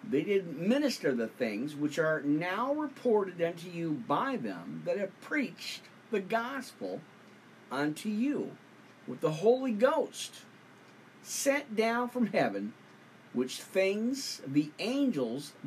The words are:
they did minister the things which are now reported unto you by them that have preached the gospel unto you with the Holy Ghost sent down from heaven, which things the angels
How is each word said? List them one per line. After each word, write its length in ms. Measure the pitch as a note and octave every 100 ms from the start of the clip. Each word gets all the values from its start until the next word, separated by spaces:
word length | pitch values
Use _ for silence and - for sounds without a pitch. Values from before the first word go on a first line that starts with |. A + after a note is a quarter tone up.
| G#2
they 140 | C3
did 340 | F3 G3 E3+ C#3
minister 560 | F#3 C4+ D4 - -
the 140 | A#2 A2
things 480 | - A#2 G#2 D3 C#3+
which 240 | D3 E3
are 220 | D#3 D#3
now 520 | C#3 D3+ F3 G3 C4
reported 680 | D4 D4+ - B3 G#3+ F#3+ E3+
unto 280 | E3 E3+ F3+
you 220 | E3+ E3
by 460 | C#3 A2+ D3 C4 B3
them 460 | A2+ F2 E2+ D#2+ A2
that 120 | F#3
have 220 | G3 -
preached 640 | - D4+ G#3 - - - - - -
the 100 | G#3
gospel 800 | F#3 A3+ A#3+ C4+ B3+ - F#3+ F#3 - - - - - - -
unto 380 | C3 D3 D3+ G#3+
you 480 | G#3+ C4+ B3+ - - - - - - -
with 140 | B2+
the 140 | D#3
Holy 400 | D#3 G3+ B3+ C4
Ghost 720 | G#3 B3+ D#4 - - - - - - - - - - - -
sent 540 | - - C#4 C#4+ C#4+ G#3+
down 320 | A3+ A#3 B3
from 200 | B3 A3
heaven, 460 | G3 B2 - - - - - - - -
which 260 | A#2+ B2+ -
things 840 | - F#3+ G3 G#3 A#3 C4+ - - C#3
the 240 | C#3 D3+ -
angels 720 | G3+ C4+ C#4 D3 A#2 B2+ D3+ -